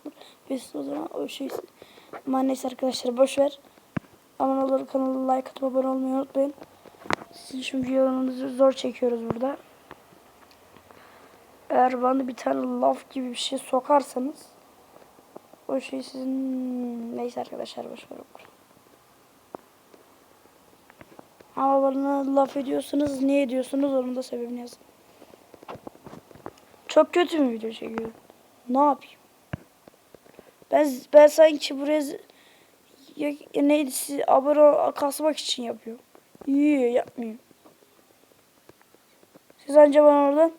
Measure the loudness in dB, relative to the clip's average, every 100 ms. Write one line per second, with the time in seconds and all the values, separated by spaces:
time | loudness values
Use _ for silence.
0 | -20 -20 -20 -20 -10 -10 -8 -12 -8 -8
1 | -8 -8 -10 -8 -10 -10 -14 _ -20 -20
2 | -20 -12 -4 -2 0 -2 -6 -6 -4 -4
3 | -4 2 2 2 0 -2 -16 _ _ -12
4 | -12 _ _ -4 -2 0 0 -2 -2 -4
5 | -2 -2 -2 -2 -4 -8 -2 -2 -2 -2
6 | -2 -2 -2 -2 -2 -4 -20 -20 -20 -16
7 | -8 -8 -8 -20 -16 -12 -8 -6 -2 0
8 | 0 0 -4 -6 -8 2 2 2 -6 -4
9 | -2 -2 -6 -6 -6 -8 -16 -20 _ -20
10 | _ -20 _ _ -20 _ -20 -20 -20 -20
11 | -20 -20 -20 -20 -20 -20 -2 2 2 2
12 | 0 0 -4 -6 -4 -4 -4 0 0 0
13 | -6 -10 -10 -8 -8 -8 -4 -4 2 0
14 | 0 -6 -8 -10 -20 -20 -20 _ _ -20
15 | -20 -20 _ -20 -20 -18 -8 -6 -6 -12
16 | -12 -10 -6 -4 -4 -6 -6 -6 -8 -10
17 | -10 -8 -8 -8 -10 -12 -12 -12 -14 -16
18 | -18 -20 -20 -20 -20 _ _ _ _ _
19 | _ _ _ _ _ -20 _ _ _ -20
20 | _ _ _ _ _ _ _ _ -20 _
21 | -20 -20 -20 _ -14 -4 0 2 0 0
22 | -2 -2 0 2 0 -2 -4 -4 -4 -2
23 | -2 0 0 2 0 -2 -4 -2 0 0
24 | -2 -6 -8 -10 -8 -10 -14 -20 _ _
25 | _ _ -20 -20 _ -20 -20 -18 -18 -20
26 | -20 -20 -20 -20 -20 -20 -20 -20 0 2
27 | 4 2 0 0 -2 -2 -10 -10 -10 -8
28 | -10 -14 -20 _ _ _ -4 2 2 2
29 | -6 -20 _ _ _ -16 -16 _ -20 _
30 | _ -20 -20 -20 -20 _ _ 2 2 -2
31 | 6 8 10 8 6 4 -4 -6 -2 -2
32 | -2 -8 -16 _ _ _ _ _ _ _
33 | -20 -6 -6 -6 -6 0 2 2 0 -6
34 | -8 -4 2 2 4 6 6 6 0 -2
35 | -4 -2 -2 -2 -6 -6 -8 -10 -14 -18
36 | _ -20 _ -12 -2 2 4 4 2 0
37 | -2 -8 -12 -12 _ _ -20 _ _ _
38 | _ _ _ _ _ _ -20 _ _ _
39 | _ _ _ -20 _ _ 4 8 8 10
40 | 8 8 4 4 2